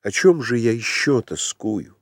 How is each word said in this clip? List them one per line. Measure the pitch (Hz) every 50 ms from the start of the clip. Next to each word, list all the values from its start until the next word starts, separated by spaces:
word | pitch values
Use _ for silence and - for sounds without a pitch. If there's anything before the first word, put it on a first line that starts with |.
О | _ 107
чем | - - - 190 170 156
же | 123 110 123 117
я | 113 117
еще | 113 117 113 - - - - 147 139 120
тоскую? | - - 82 - - - - _ - 110 107 101 - 95 _ _